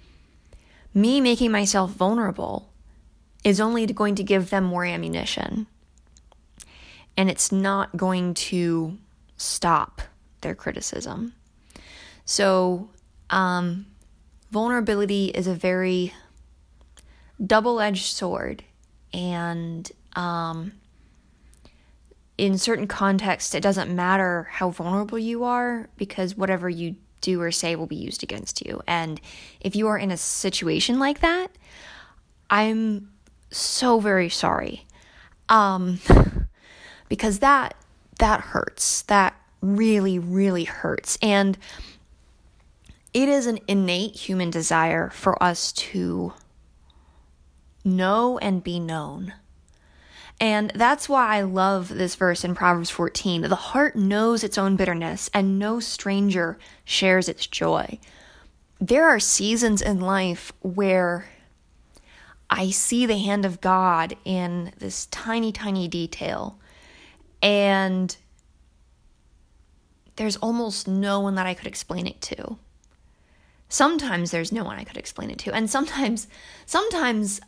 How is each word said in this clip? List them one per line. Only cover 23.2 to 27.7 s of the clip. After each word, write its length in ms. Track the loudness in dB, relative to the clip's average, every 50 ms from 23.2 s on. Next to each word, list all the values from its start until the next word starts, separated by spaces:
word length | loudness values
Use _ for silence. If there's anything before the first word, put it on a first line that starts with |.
| 2 0 -2 -2 -4 -4 -2
it 60 | 0
doesn't 320 | 2 2 2 0 -2 -2 -2
matter 540 | -2 2 2 2 2 2 0 0 -2 -6 -8
how 180 | -6 -4 -4 -4
vulnerable 500 | -4 -4 -4 -2 -2 -2 -2 -2 -4 -4
you 240 | -4 -4 -4 -2 -2
are, 460 | -2 0 0 -2 -2 -4 -6 -8 -12 -10 -8
because 400 | -8 -6 -4 -4 -4 -4 -4 -2
whatever 320 | -2 -2 -2 -2 -2 -4
you 260 | -4 -4 -6 -8 -8 -10 _ _ _ _
do 220 | -4 -2 -2 -2
or 100 | -2 -2
say 240 | -2 -2 -2 -2